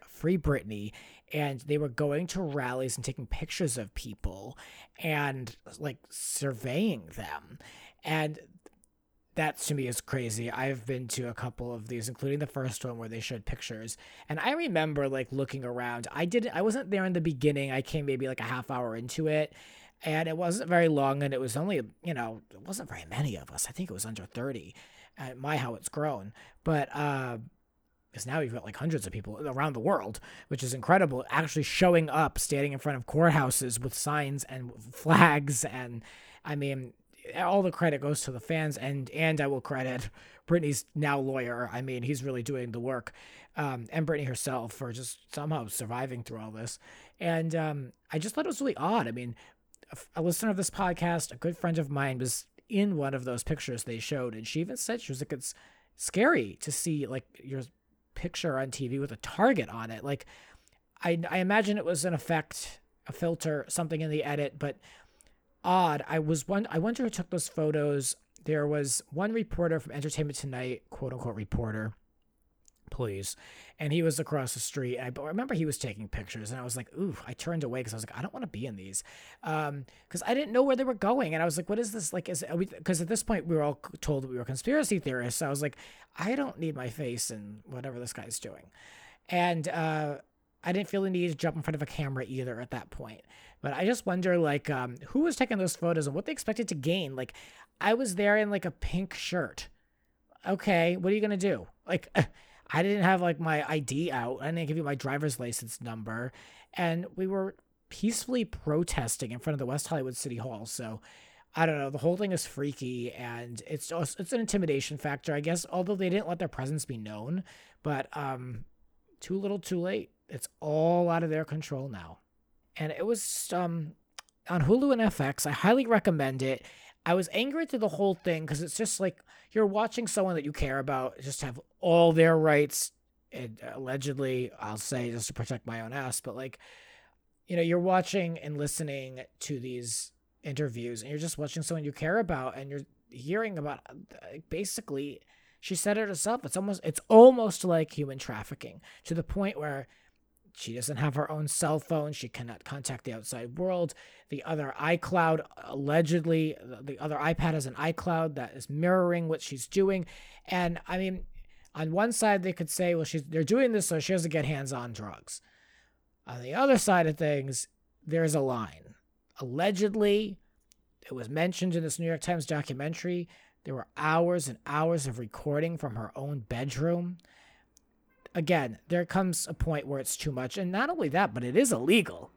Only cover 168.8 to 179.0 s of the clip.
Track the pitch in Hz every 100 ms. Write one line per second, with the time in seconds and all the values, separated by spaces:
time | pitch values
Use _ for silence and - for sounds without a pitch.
168.8 | - - _ _ _ - 131 131 190 190
169.8 | 208 214 208 202 214 196 _ _ _ _
170.8 | _ _ - 131 113 147 175 180 180 170
171.8 | 160 - 165 160 - 175 147 151 143 131
172.8 | 147 165 175 175 170 - _ _ - 135
173.8 | - - 151 160 170 175 135 117 - 147
174.8 | 160 170 135 120 117 - - 143 165 170
175.8 | 139 110 110 - 139 147 110 120 139 120
176.8 | 160 175 175 180 - _ - _ _ _
177.8 | _ _ _ _ - - 156 175 135 190
178.8 | - 175